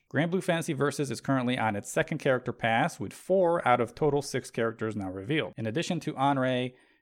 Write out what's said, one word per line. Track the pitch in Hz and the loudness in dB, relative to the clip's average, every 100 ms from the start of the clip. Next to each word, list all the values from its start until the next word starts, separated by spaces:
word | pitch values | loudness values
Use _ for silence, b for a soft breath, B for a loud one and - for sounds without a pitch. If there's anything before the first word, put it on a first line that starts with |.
| _ | _
Granblue | 131 165 185 | -2 0 0
Fantasy | - 165 165 | 0 0 -2
Versus | 139 143 139 143 | 0 0 0 -4
is | 110 | -4
currently | - 135 123 123 | 0 0 2 0
on | 110 101 | 0 -2
its | - | -2
second | - 156 156 | -2 -2 0
character | 147 127 - | 2 2 0
pass, | - 117 113 160 - | -2 0 2 2 -2
with | 98 | -10
four | - - 185 175 170 - | -8 0 2 4 2 4
out | 123 | 4
of | 117 - | 2 0
total | 151 143 | 0 2
six | 135 131 - | 0 -4 -4
characters | - 117 110 110 104 | -2 -2 0 -4 -4
now | 95 | -6
revealed. | 95 98 156 101 - | -6 -2 -2 -2 -4
In | 113 | -4
addition | 123 165 170 | -2 -2 -4
to | 156 | -4
Anrei, | 147 139 139 127 127 127 b b b | 0 2 2 2 0 -2 b b b